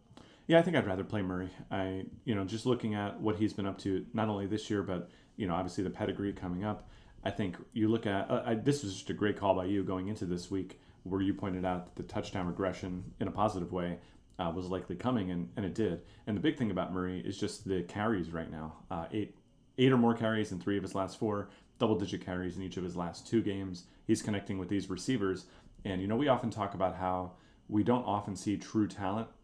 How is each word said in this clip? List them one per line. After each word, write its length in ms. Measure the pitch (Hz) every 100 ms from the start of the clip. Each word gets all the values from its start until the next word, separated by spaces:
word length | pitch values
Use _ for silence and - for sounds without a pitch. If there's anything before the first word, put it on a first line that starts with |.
| _ - - - -
Yeah, 120 | 165
I 40 |
think 120 | 175 156
I'd 100 | 101
rather 200 | 92 90
play 160 | 107
Murray. 280 | 92 90 92 - -
I, 320 | 98 95 95 - - -
you 100 | 104
know, 80 |
just 220 | 95 113 127
looking 280 | 123 113
at 240 | 104 101 -
what 160 | 107 101
he's 160 | 107
been 120 | 101 98
up 120 | 92
to, 260 | 101 92 90
not 160 | 110 110
only 200 | 101 98
this 220 | 107 -
year, 140 | 104
but, 260 | 95 90 87 - - -
you 100 | 95
know, 60 |
obviously 320 | 85 87 - 90
the 40 |
pedigree 440 | - 104 90 101
coming 320 | 90 92 90 107
up. 240 | 101 - - - -
I 80 | -
think 240 | - 95 87 -
you 160 | 113 107
look 180 | 113 107
at, 240 | 98 98
uh, 140 | 123 120
I, 100 | 113
this 280 | 117 143
was 120 | 101 92
just 140 | -
a 40 |
great 240 | 85 104 98
call 180 | 98 92
by 80 |
you 180 | 90 101 92
going 240 | 92 95
into 160 | 104 92
this 260 | 87 -
week 260 | 98 87 - - -
where 180 | 92 98
you 120 | 95
pointed 300 | 95 104 92
out 220 | 92 90 87
that 100 | -
the 180 | 90
touchdown 340 | 113 - 101 87
regression 680 | 87 95 90 95 90 - -
in 80 | 98
a 20 |
positive 400 | 87 104 95 85
way, 260 | 92 87 85 - - - -
uh, 140 | 87
was 140 | 82 90
likely 280 | 92 - 87
coming, 360 | 123 123 92
and, 180 | 87 87 -
and 100 | 95
it 80 |
did. 280 | 90 107 165 - - -
And 80 | 101
the 60 |
big 160 | 156 151
thing 120 | 113
about 220 | 92 85
Murray 300 | 92 90 92
is 180 | 101 98
just 260 | 104 - 92
the 180 | 92
carries 480 | 87 104 107 104 80
right 200 | 82 80
now. 220 | 80 78 - -
Uh, 140 | 90 82
eight, 240 | 107 101 - _ _ _ -
eight 140 | 127
or 60 | 127
more 160 | 117
carries 380 | 117 113 110 107
in 80 | 92
three 180 | 95 101
of 60 |
his 100 | 92
last 240 | 98 92 -
four, 320 | 110 101 95 - - -
double-digit 460 | 113 98 95 92 95
carries 320 | 90 90 92
in 60 |
each 120 | 92 90
of 80 |
his 140 | 90 90
last 280 | 85 - -
two 160 | 117
games. 440 | 104 98 95 90 - - -
He's 160 | 110
connecting 360 | - 101 - 95
with 100 | 90
these 220 | 101 92
receivers. 560 | 90 - 127 98 90 - - - - 107
And, 160 | 92
you 60 | 98
know, 100 | 117
we 100 | 147
often 220 | 127 117
talk 240 | 107 98
about 220 | 92 92 87
how 360 | 92 92 90 - - - -
we 140 | 104
don't 200 | 101 123
often 320 | 95 104 107 92
see 220 | 110 95
true 300 | - 110 101
talent 420 | 95 95 107 113 -